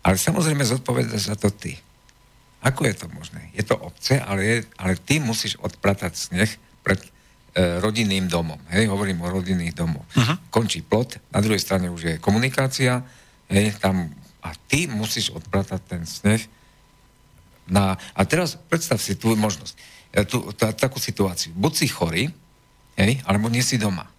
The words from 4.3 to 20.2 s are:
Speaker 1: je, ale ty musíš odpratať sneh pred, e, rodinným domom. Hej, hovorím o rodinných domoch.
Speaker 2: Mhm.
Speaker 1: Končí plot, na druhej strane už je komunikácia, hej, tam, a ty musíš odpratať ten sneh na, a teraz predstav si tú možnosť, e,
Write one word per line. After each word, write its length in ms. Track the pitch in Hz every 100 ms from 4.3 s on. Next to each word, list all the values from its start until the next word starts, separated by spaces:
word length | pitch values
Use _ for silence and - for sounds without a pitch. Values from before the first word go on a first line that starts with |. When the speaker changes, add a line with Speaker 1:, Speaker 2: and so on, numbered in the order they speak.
| 98
Speaker 1:
je, 160 | 101 117 104 -
ale 160 | 185 -
ty 220 | - 151
musíš 400 | 127 220 101 -
odpratať 560 | - - 101 101 92
sneh 320 | - - 90 110 - _ -
pred, 240 | - 95 - _ _ _ _
e, 320 | - 87 87
rodinným 480 | 104 107 107 95 92
domom. 240 | 85 82 73 76
Hej, 160 | 90 110
hovorím 400 | 98 101 87 87
o 20 |
rodinných 460 | 95 90 92 85
domoch. 320 | 82 85 73 -
Speaker 2:
Mhm. 200 | - 120 175 -
Speaker 1:
Končí 400 | 113 113 85 78
plot, 320 | 110 120 - _
na 160 | 98
druhej 160 | 107 101
strane 320 | - 95 90
už 120 | 85
je 120 | 82 78
komunikácia, 840 | - 107 131 131 131 - 127 123 127 - - _ _
hej, 240 | 98 107 98
tam, 240 | 95 95 82 - - _
a 160 | -
ty 320 | - _ 143 170
musíš 480 | 107 110 - 107
odpratať 460 | - - 98 95 92
ten 240 | - 87 82
sneh 320 | - 104 110 - - _ _ _ _ _ _ _ - - _ -
na, 320 | 95 98 92 -
a 80 | -
teraz 320 | 98 160 170 -
predstav 460 | - 170 - 113
si 160 | - 98
tú 160 | 113
možnosť, 400 | 110 107 98 - - - - -
e, 80 | -